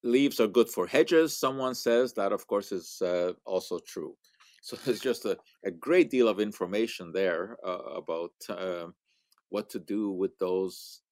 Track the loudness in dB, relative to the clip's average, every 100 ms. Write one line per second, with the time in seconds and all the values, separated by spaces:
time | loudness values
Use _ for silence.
0 | 4 4 4 2 4 4 4 2 0 4
1 | 6 6 4 0 -2 0 -4 -2 2 4
2 | 2 0 0 -2 -2 -2 -2 -8 -8 -4
3 | 0 0 0 -4 -4 -4 -4 -8 -8 -10
4 | -10 -14 _ _ _ _ -14 -8 -4 -2
5 | 0 -2 -2 -4 _ _ -8 -6 2 4
6 | 4 4 4 4 -2 -2 -4 0 -2 -4
7 | -6 0 2 0 -4 -8 -8 -6 -6 -10
8 | -6 -6 -6 _ -12 -6 -4 -6 -8 -14
9 | _ _ _ _ _ -6 -6 -10 -6 -2
10 | -2 0 -2 _ -2 0 -2 -6 -18 -20
11 | _